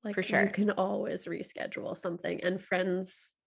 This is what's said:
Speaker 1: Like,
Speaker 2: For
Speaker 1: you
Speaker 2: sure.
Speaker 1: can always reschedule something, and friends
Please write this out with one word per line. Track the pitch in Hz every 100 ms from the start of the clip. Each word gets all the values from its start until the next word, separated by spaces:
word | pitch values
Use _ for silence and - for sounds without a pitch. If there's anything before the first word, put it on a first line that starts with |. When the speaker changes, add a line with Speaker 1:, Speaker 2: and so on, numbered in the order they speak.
Speaker 1:
Like, | 220 202
Speaker 2:
For | 185
Speaker 1:
you |
Speaker 2:
sure. | 180 202
Speaker 1:
can | - 208
always | - 190 208 - 180 -
reschedule | 170 - - - - - 180
something, | 185 175 180 175
and | 180 185
friends | - 185 185 185 190 - - _